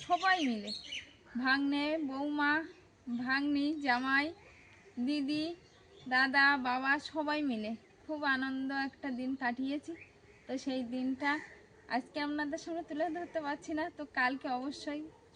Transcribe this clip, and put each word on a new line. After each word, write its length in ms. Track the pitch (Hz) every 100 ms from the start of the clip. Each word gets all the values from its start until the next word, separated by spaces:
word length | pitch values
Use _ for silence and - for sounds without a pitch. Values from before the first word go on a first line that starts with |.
| -
সবাই 300 | 349 381 370 269
মিলে, 220 | 220 202 214 - - - - - 240
ভাগ্নে, 440 | 254 269 277 285 294 320 277
বৌমা, 420 | 269 294 294 294 302 339 - - - 247 240
ভাগ্নি, 420 | 247 269 285 285 294 311
জামাই, 420 | 277 240 262 269 302 349 - - - - - - 247
দিদি, 380 | 294 269 302 320 349 - - - - 254
দাদা, 340 | 254 269 277 277 277 254
বাবা, 240 | 254 269 285 -
সবাই 280 | 311 302 302 285
মিলে 200 | 220 214 226 - -
খুব 160 | - 302 294
আনন্দ 360 | 262 269 262 269 277 269
একটা 200 | - 277 247
দিন 120 | 254 269
কাটিয়েছি। 520 | 247 240 269 294 320 339 - - - - -
তো 80 | 254
সেই 180 | 277 262 240
দিনটা 360 | 254 262 262 190 - - - - - -
আজকে 240 | 247 - 302 294
আপনাদের 320 | 294 294 311
সামনে 200 | 339 330 330
তুলে 180 | 294 339 330
ধরতে 220 | 349 320 285
পারছি 260 | 294 - 311
না, 60 | 339 320
তো 60 | 294 269
কালকে 300 | 247 269 285 247
অবশ্যই 440 | 269 - 302 294 311 - -